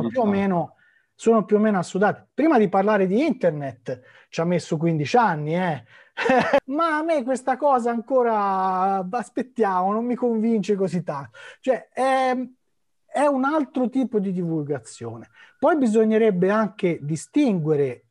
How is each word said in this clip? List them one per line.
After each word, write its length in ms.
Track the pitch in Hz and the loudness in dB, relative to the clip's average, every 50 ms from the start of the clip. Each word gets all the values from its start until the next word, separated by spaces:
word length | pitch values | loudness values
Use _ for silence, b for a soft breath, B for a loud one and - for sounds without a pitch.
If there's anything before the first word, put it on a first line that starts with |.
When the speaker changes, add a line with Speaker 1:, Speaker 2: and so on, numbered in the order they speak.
| - - | -2 -2
Speaker 1:
più 0 | |
o 40 | |
Speaker 2:
stabilizzate. 260 | 220 262 233 208 202 196 | -2 0 0 2 2 0
Speaker 1:
meno 360 | 202 196 185 170 - - b b b b b b b b b _ | 0 0 0 -2 -2 -4 b b b b b b b b b _
sono 240 | - 226 226 220 196 | 2 2 4 4 4
più 140 | - 208 208 | 2 2 2
o 20 | |
meno 200 | 214 220 208 185 | 2 2 2 0
assodati. 420 | 165 - - 185 208 196 165 - - _ _ | -2 -2 0 0 2 2 0 -2 -10 _ _
Prima 240 | - 269 330 311 240 | 0 2 4 4 4
di 120 | 214 170 | 4 4
parlare 360 | - 190 196 208 214 196 190 | 2 2 2 2 2 2 2
di 200 | 185 190 226 311 | 2 2 0 0
internet 760 | 330 240 - - 175 156 147 143 135 - - _ - 131 123 b b b b b b | 0 -2 0 0 -2 0 -2 -8 -10 -12 -12 _ -10 -10 -10 b b b b b b
ci 100 | - - | -6 -4
ha 60 | 165 | -2
messo 320 | 175 180 165 - - 175 156 | 0 0 -2 -2 -2 -4 -2
quindici 400 | 160 170 165 151 147 123 - 240 | 0 0 0 0 -2 0 2 2
anni, 360 | 233 202 170 151 147 151 160 | 2 2 0 -2 -4 -4 -2
eh. 300 | 180 185 180 151 117 - B B B B B B | -2 -2 -2 -4 -6 -8 B B B B B B
<laughs> 560 | B B 233 262 247 - - - 277 - - | B B 2 2 2 2 2 0 0 0 -2
Ma 240 | 269 302 339 330 302 302 | -2 -2 0 0 -2 -2
a 60 | 311 | -2
me 200 | 330 330 294 226 | -2 -2 -2 -2
questa 340 | 262 262 - - - 262 247 | -2 -4 -4 -2 -4 -4 0
cosa 340 | 302 294 277 247 233 233 | 2 2 2 2 0 -2
ancora, 1120 | 233 233 214 - 269 254 240 233 220 214 202 196 190 190 190 190 185 185 185 196 196 190 185 185 | -4 -4 -4 0 0 2 2 2 0 0 0 0 0 0 0 0 0 0 0 0 0 -2 -4 -4
aspettiamo, 800 | 190 240 208 - _ 294 233 - _ - 220 196 185 180 185 196 | -6 -8 -8 -6 _ -6 -6 -6 _ -2 0 0 2 0 0 0
non 140 | 208 220 233 | -2 -2 -2
mi 100 | 247 247 | -4 -4
convince 600 | 240 247 240 226 220 214 233 233 214 175 208 208 | -2 0 0 0 0 0 0 0 0 0 0 -2
così 280 | 190 196 175 151 180 - | 0 0 -2 -2 -4 -6
tanto. 340 | - 151 135 143 - B B B B B B | -6 -8 -10 -10 -14 B B B B B B
Cioè, 300 | _ 254 240 220 - _ | _ -2 -2 -2 -4 _
è, 460 | _ - 254 269 262 262 262 254 254 254 254 254 - _ _ _ _ _ _ _ _ _ _ | _ -2 0 0 2 2 0 0 -2 -2 -6 -10 -12 _ _ _ _ _ _ _ _ _ _
è 200 | _ - - 285 | _ -2 0 2
un 180 | 294 285 254 262 | 2 2 0 0
altro 460 | 277 311 320 277 262 _ 269 254 220 | 0 0 -2 -2 -2 _ -2 -2 -2
tipo 300 | - 262 262 - - 214 | 0 -2 -2 0 -2 -2
di 120 | 190 196 | -2 -2
divulgazione. 960 | 185 185 175 165 160 160 147 139 147 131 - - - - 120 113 113 117 110 - b b b b b _ | -4 -4 -4 -2 -2 -4 -2 -4 -6 -6 -8 -14 -18 -14 -14 -12 -12 -14 -18 -20 b b b b b _
Poi 160 | - 294 349 311 | 2 2 2 4
bisognerebbe 720 | 262 226 208 226 220 220 220 220 226 220 196 175 180 185 | 2 2 4 4 4 4 4 4 4 2 2 2 2 2
anche 500 | 208 220 220 190 - - - 180 160 - | 2 0 0 -2 -4 -2 -2 -2 -2 -2
distinguere 1040 | 143 147 165 151 - - _ 294 302 254 202 175 151 151 156 143 143 131 120 - _ _ | -4 -6 -6 -6 -6 -4 _ 0 2 2 2 0 0 0 0 0 0 -2 -2 -8 _ _